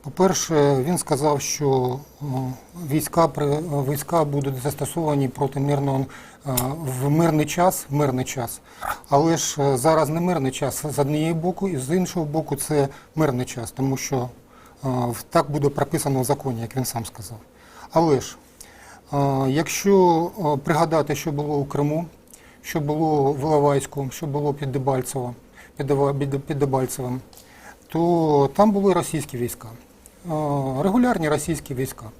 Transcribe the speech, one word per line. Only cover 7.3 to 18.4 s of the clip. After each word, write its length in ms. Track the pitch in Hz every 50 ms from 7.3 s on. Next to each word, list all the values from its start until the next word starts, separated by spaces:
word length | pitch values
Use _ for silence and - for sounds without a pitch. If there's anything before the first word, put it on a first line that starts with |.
| 151 151 151
час, 400 | 147 - 175 180 - - - - -
в 60 | 135
мирний 300 | 147 147 135 123 131 131
час. 360 | - - 135 117 - - - _ - - - - - - - - -
Але 280 | 139 139 156 165 165
ж, 240 | 156 - - - 151
е, 160 | 139 139 139
зараз 320 | 120 120 160 160 156 156 139
не 120 | 156 165
мирний 300 | 170 180 180 160 135 131
час 340 | 123 - 143 131 120 - - 151 135
з 40 | 143
однієї 340 | 143 139 151 151 156 160 170
боку, 360 | 160 160 180 180 - 196 196
і 80 | 175
з 180 | 135 127 127 165
іншого 300 | 185 180 170 - 180 160
боку 300 | 147 147 160 151 - 143
це 320 | 131 - - 156 147 139 139 - - - - _
мирний 300 | 156 156 147 123 123 127
час, 260 | - - 123 113 113
тому 260 | - - 131 135 135
що, 180 | 131 - - 143
е, 120 | 131 120 120 - - - _ - - - - - - -
в-, 400 | 131 127 127 123 120 117 - - -
так 220 | - 165 156 -
буде 180 | 143 151 139 143
прописано 520 | 143 - 143 - - 156 - 147 139 131
в 20 | 127
законі, 380 | 117 143 139 - 135 123 113
як 160 | 117 113 -
він 80 | 135 127
сам 200 | - - 120 117
сказав. 320 | - - - 107 - 113 110 - _ _ - - - - - - -
Але 280 | - 220 170 160 143 123
ж, 160 | - - - -